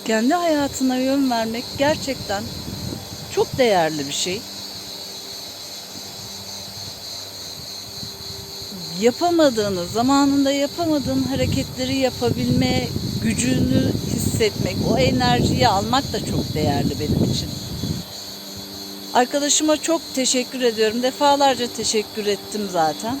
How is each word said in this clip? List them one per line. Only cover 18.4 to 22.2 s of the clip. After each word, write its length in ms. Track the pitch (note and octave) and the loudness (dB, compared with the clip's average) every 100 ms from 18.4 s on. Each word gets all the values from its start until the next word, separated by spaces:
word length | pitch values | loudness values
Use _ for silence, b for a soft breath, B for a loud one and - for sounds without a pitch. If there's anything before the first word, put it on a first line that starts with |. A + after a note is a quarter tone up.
| - - - - - - - | -14 -14 -14 -14 -14 -14 -2
Arkadaşıma 640 | - B3 C#4+ C#4+ - D4+ D4+ | 2 2 2 2 4 4 2
çok 240 | - E4 - | 2 0 0
teşekkür 460 | C4 B3 B3+ B3 B3+ | 0 2 2 0 0
ediyorum. 420 | B3 G#3+ A3 A#3 | 0 4 2 2
Defalarca 640 | B3+ C4 C#4+ C#4+ C#4 A#3+ A#3+ - | 0 4 4 6 6 4 -2 -2
teşekkür 500 | G#3 A3 G3+ A3 | 0 0 -2 -4